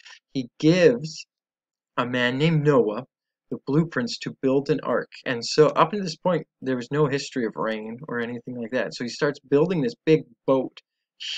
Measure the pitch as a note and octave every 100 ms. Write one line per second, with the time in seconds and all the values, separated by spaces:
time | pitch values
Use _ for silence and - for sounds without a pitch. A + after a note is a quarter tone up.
0 | - - _ C#3 B2 - D#3 F3+ E3 A#2
1 | D#3 - - _ _ _ _ _ _ -
2 | A#2+ B2+ B2 C3 D#3+ D#3 C#3+ C3+ G#2+ G#2+
3 | C3 _ _ _ - A#2+ - C#3+ D#3+ B2+
4 | A#2 - - - C3+ C3+ C#3 C#3+ - A#2
5 | - - - A#2+ A2+ - D3+ - D#3+ G#3
6 | D#3+ - F#3 E3+ - _ C3 B2+ A#2 C#3+
7 | D3 C#3 - C3 A2 D#2 G#2+ A2 A2 A#2+
8 | - A#2+ A#2 A#2+ - B2 A2+ B2 G2 -
9 | B2 - D3 C#3+ B2+ C#3+ E3+ F3+ B2 -
10 | - D#3 - _ - C3+ - - _ _
11 | _ - -